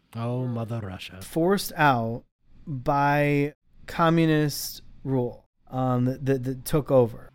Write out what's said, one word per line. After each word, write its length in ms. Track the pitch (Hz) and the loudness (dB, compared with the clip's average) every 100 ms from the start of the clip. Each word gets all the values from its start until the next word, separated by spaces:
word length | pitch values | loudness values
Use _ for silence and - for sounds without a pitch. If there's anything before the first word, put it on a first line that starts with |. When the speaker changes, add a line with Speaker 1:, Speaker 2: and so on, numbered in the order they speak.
| _ | _
Speaker 1:
Oh, 320 | 117 117 123 123 | -8 -4 -2 -4
Mother 340 | 117 110 117 | -4 -6 -6
Russia. 380 | 98 92 - 95 | -8 -12 -14 -16
Speaker 2:
forced 500 | - 165 175 202 - 175 | -6 0 2 2 -2 2
out 480 | 147 120 113 117 - _ _ - - | 2 4 -2 -6 -12 _ _ -18 -10
by 880 | 131 127 143 143 147 147 143 143 - _ - - | -4 0 2 2 2 2 2 0 -4 _ -20 -10
communist 960 | - 165 165 160 151 147 - - - - - | 2 4 4 4 4 0 -2 -10 -12 -18 -12
rule, 440 | 135 135 120 - _ _ _ | -4 -2 -2 -8 _ _ _
um, 340 | 131 127 123 | -2 0 2
that, 220 | 127 131 135 | 0 -2 -2
that, 180 | 135 | 0
that 200 | 123 131 - | -2 -8 -2
took 240 | 156 135 | -2 4
over 420 | 131 117 - - | 4 4 0 -18